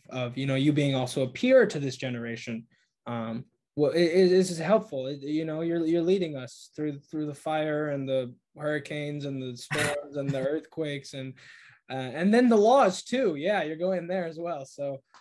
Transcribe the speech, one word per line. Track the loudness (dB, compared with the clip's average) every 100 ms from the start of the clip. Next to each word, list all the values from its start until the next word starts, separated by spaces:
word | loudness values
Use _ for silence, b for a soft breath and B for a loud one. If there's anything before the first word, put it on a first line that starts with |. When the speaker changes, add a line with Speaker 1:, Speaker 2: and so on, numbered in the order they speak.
| -8
Speaker 1:
of, | -4 -4 -2
you | 0
know, | 4
you | 4
being | 4 4 2
also | 0 0
a | -2
peer | 0 6 8 6
to | 2
this | -4 -4
generation, | -6 -6 -6 -8 -8 -10 -12 _ _ _ -8
um, | -6 -6 -8 -10 _ _ 0
well, | 2
it, | 4
it | 4 6 6
is | 6 2 -2
helpful. | 2 2 0 -6 -6
It, | -8
you | -4 -4 -2
know, | -4
you're, | -2 -2 0
you're | 2
leading | 2 0 -2 -8
us | -12 -16 -16 -8
through, | -8 -8
through | -10 -8 -6
the | -6
fire | -4 -2 -2 -2 -2
and | -4 -2
the | -2 -2 -10 _ -8
hurricanes | -4 -4 -6 -8 -8 -8 -6
and | -8
the | -8 -10
storms | -6 -4 -2 -4 -8 -6
and | -4
the | -2
Speaker 2:
<laughs> | -2
Speaker 1:
earthquakes | -4 -6 -8 -6 -8 -10
and, | -12 -12 -14 B B B B -12
uh, |
and | -8 -8 -2 2
then | 4 6
the | 6
laws | 8 8 6 2
too. | -4 0 0 0
Yeah, | 0 -2
you're | -2 -4
going | -2 -2 -2
there | -4 -4
as | -6
well. | -8 -8 -10
So, | -8 -8 -8 b b